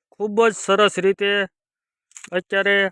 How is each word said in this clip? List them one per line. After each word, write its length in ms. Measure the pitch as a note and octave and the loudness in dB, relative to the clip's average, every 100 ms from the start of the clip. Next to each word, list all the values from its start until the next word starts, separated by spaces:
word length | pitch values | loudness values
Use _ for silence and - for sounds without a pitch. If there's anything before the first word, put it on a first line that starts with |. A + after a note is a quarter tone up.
| _ | _
ખૂબ 280 | - G#3 G#3 | -10 -4 0
જ 140 | A3+ | 0
સરસ 400 | G3 - G3 G#3 - | 0 0 2 2 2
રીતે 320 | F#3 G3 G3+ G3+ F#3+ _ _ _ _ _ _ - - F3+ | 0 0 -2 -2 -4 _ _ _ _ _ _ -20 -10 -8
અત્યારે 400 | - G3 G3 G3+ F#3+ | -4 -2 0 0 0